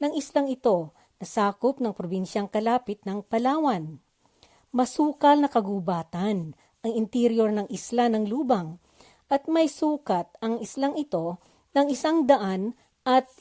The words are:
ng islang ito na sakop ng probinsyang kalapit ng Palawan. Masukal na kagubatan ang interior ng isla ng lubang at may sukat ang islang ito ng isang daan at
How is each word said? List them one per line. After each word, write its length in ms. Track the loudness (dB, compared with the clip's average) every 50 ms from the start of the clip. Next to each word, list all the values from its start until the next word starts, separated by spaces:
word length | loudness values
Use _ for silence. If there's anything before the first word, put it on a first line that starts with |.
ng 120 | -4 -4 -2
islang 320 | -4 -6 -2 -2 -2 0 0
ito 480 | -2 -2 0 2 2 2 0 -4 -12 _ _ _ _ -16
na 40 | -14 -8
sakop 500 | -2 0 0 0 0 0 -2 -2 -2 0
ng 140 | -4 -4 -4
probinsyang 560 | -4 -6 -6 -4 -4 -4 -4 -4 -4 -4 -2
kalapit 560 | -2 -2 0 2 0 0 -2 -4 -10 -10 -8
ng 160 | -8 -8 -8 -8 -4
Palawan. 720 | -2 0 0 2 0 2 0 0 0 -2 -4 -8 -12 -16 _ _ _ _ _ _ _ _ -20 _ _ _ _ _ -2
Masukal 640 | -2 -2 -2 0 0 0 0 0 2 4 4 6 6
na 80 | 4
kagubatan 1080 | 2 2 0 -2 -2 -4 -6 -4 -4 -4 -4 -4 -8 -6 -4 -2 -2 -2 -2 -4 -6 -10 _ _ _ _ _ -6
ang 100 | -4 -2
interior 600 | -2 -4 -2 0 2 2 2 2 2 2 2 2
ng 160 | -2 -4 -4
isla 400 | -8 -10 -8 -4 0 2 2 2
ng 160 | 2 0 -2
lubang 560 | -2 -2 -2 0 0 0 0 0 -6 -10 -14 _ _ _ _ -20 -20 _ _ _ -2
at 160 | -2 -2 0
may 240 | 0 2 2 2 2
sukat 560 | 0 0 -2 0 0 -2 -2 -2 -2 -2 -2 -4 _ -8 -4
ang 160 | -4 -4 -4
islang 400 | -6 -8 -6 -2 -2 -2 -2 -2
ito 400 | -4 -2 -2 -2 -2 -2 -6 -8 _ _ _ _ _ _ 0
ng 140 | 2 2 2
isang 380 | 0 0 0 2 2 2 4
daan 480 | 4 4 4 4 0 -2 -2 -4 -6 -8 _ _ _ _ _ 0
at 240 | 2 4 4 4 2 -6 -8